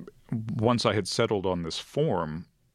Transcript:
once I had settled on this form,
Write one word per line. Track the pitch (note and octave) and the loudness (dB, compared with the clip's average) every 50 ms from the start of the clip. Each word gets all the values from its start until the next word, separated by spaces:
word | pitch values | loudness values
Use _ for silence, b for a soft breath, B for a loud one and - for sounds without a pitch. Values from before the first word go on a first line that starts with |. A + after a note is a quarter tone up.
| - - - - _ - - A2+ A2 A2 D#3+ | -12 -14 -18 -20 _ -6 -6 -4 -4 -4 -2
once | B2+ A2 A#2+ B2 A#2 - | 2 4 4 4 4 2
I | A#2+ G2 | 2 2
had | G#2+ G2 - | 2 0 0
settled | - - A#2 A2 A2 G2+ F2+ | 0 0 2 2 2 0 0
on | F#2+ F#2 F2 E2+ | 0 0 0 -2
this | D#2+ - - | -4 -6 -8
form, | - - - C#3 D3+ D#3+ A2 F2+ E2 D#2 D2+ E2 E3 - _ _ _ _ | -10 -6 -2 0 0 2 0 0 -2 -2 -4 -6 -8 -12 _ _ _ _